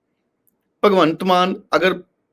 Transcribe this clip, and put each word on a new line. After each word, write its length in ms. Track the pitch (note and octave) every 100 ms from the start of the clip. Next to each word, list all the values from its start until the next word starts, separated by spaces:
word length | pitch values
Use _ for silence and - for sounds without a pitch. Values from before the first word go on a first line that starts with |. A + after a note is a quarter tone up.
| _ _ _ _ _ _ _ _ G#3
ਭਗਵੰਤ 380 | F#3+ D#3+ E3
ਮਾਨ 320 | F#3+ F3+ F#3 - - D#3
ਅਗਰ 180 | F#3 F3+ - _ _